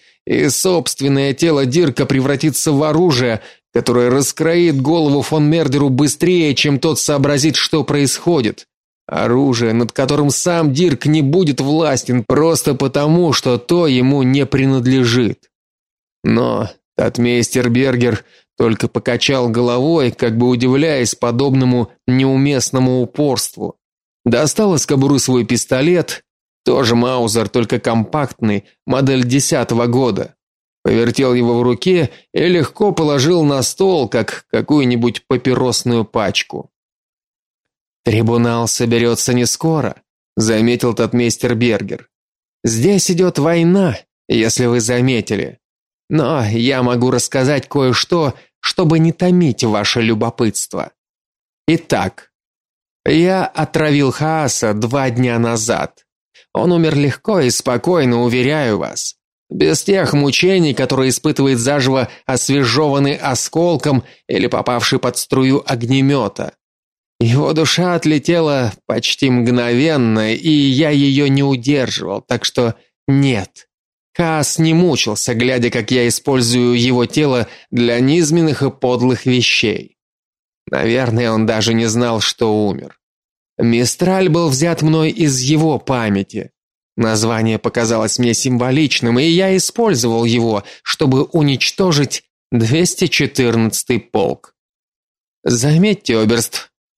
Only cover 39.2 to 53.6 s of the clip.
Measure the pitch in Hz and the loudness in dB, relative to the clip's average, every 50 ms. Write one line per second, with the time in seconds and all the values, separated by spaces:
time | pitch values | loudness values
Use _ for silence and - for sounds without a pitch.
39.2 | - - 123 123 120 117 - - - 160 160 156 123 95 - - _ _ _ _ | -2 0 0 0 0 0 -2 -2 -2 -2 -2 -2 -2 -4 -8 -10 _ _ _ _
40.2 | _ _ - - 110 110 113 107 113 120 120 117 - 123 110 - 117 107 - 120 | _ _ -4 -2 0 0 2 2 2 2 2 0 0 -2 0 0 -2 0 0 0
41.2 | 120 117 - - - 120 120 113 120 120 107 98 101 98 - - - _ _ _ | 0 0 -2 -2 -2 -2 0 0 0 0 0 0 -4 -6 -10 -12 -14 _ _ _
42.2 | _ _ _ _ _ _ _ _ - 120 113 113 123 190 202 185 - - 180 165 | _ _ _ _ _ _ _ _ -4 -4 -2 0 2 2 2 2 0 0 0 0
43.2 | 185 180 - 143 139 160 170 170 165 170 180 202 190 160 107 - - _ _ _ | 0 0 0 0 0 0 2 2 2 2 4 2 2 0 -2 -6 -10 _ _ _
44.2 | _ - 113 113 110 113 - - 123 117 120 123 107 117 123 123 123 131 127 113 | _ -2 0 0 0 0 0 0 0 0 0 0 0 0 0 0 0 0 0 -2
45.2 | 95 - 110 98 - - - - _ _ _ _ _ _ _ _ _ - - 160 | -2 -2 -4 -4 -4 -6 -10 -18 _ _ _ _ _ _ _ _ _ -4 -2 -2
46.2 | 139 120 160 139 113 104 110 117 117 131 135 131 123 120 123 120 123 127 127 120 | 0 0 -2 -2 -2 -2 -2 0 0 0 0 0 0 0 0 0 0 0 0 0
47.2 | - - - 135 131 135 147 135 - - - 143 131 127 117 - - - 180 170 | -2 -2 -2 0 0 0 0 -2 -4 -4 -2 0 0 2 0 0 -2 -2 -2 -2
48.2 | 156 135 - - - _ _ _ - - - - 185 151 165 160 160 165 156 - | 0 -2 -4 -8 -14 _ _ _ -8 -6 -2 0 0 2 4 4 2 2 0 0
49.2 | 185 180 180 180 175 143 110 - - 113 104 104 104 - - 123 113 113 113 107 | 0 2 2 4 2 2 0 0 -2 0 0 0 -2 -2 -2 0 0 0 0 0
50.2 | 117 117 - - 123 107 - - - - - 95 - - _ _ _ _ _ _ | -2 -4 -2 -2 -2 -2 -2 -4 -8 -8 -8 -10 -10 -10 _ _ _ _ _ _
51.2 | _ _ _ _ _ _ _ _ _ - 165 160 - - 143 104 - 95 - - | _ _ _ _ _ _ _ _ _ -2 -2 -2 -2 -2 -2 -2 -2 -4 -6 -12
52.2 | - _ _ _ _ _ _ _ _ _ _ _ _ _ _ _ - - 143 160 | -20 _ _ _ _ _ _ _ _ _ _ _ _ _ _ _ -2 0 2 2
53.2 | 170 180 190 190 175 - - - | 2 2 2 0 -2 -4 -4 -6